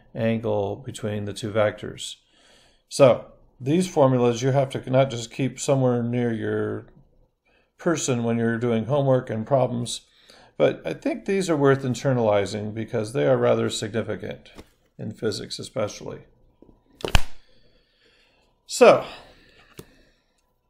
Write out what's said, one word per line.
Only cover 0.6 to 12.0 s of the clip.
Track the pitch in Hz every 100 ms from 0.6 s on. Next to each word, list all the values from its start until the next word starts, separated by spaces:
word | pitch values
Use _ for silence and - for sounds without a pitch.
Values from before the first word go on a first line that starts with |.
| 98 104
between | 127 - 107 104 104
the |
two | 101 110
vectors. | 107 104 95 - - - - _ _ _ _ _ _ _
So | - 131 110 - - _ -
these | 127 165 185
formulas | 156 135 127 120 113
you | 131
have | 135 131
to | 123 -
not | 127 135
just | 120 113
keep | - 131 131
somewhere | - 135 127 120
near | 120 123 120
your | 110 107 107 107 107 - - _ _ _ _ _ _ _ -
person | 180 156 - 120
when | 117 117
you're | 113 113
doing | 123 113 110
homework | 143 139 127 127
and | 110 107
problems, | 135 127 120 120 - - _ _ - - -
but | 147 - 160
I |
think | 151 277 262
these | - 196 175
are | 151
worth | 139 135
internalizing | 131 120